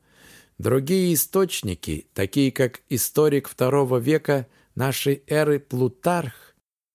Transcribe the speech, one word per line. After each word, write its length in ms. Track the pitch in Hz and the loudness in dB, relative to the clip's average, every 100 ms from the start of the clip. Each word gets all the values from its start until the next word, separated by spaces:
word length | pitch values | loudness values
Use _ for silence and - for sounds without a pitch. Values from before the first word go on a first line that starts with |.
| _ _ - - _ - | _ _ -20 -20 _ -8
другие 560 | 107 127 135 190 180 | -2 0 0 0 2
источники, 920 | 160 - 190 185 - 98 87 - 76 - | 0 0 0 0 -2 -6 -6 -6 -8 -8
такие 380 | - 98 143 135 | -4 -2 0 0
как 300 | 123 127 - _ | 2 -2 -2 _
историк 580 | 123 - - 151 143 - | -4 -2 2 2 2 -2
второго 500 | - 127 143 131 127 | -2 0 2 2 0
века 500 | 123 156 - 139 123 _ _ - | 2 0 0 -2 -2 _ _ -4
нашей 480 | 131 127 139 139 - | -4 -2 -2 -2 -2
эры 320 | 151 151 143 | 0 2 0
Плутарх, 960 | 143 127 127 - 170 175 143 - - _ _ _ _ | -2 -2 -2 0 -2 -2 -4 -12 -20 _ _ _ _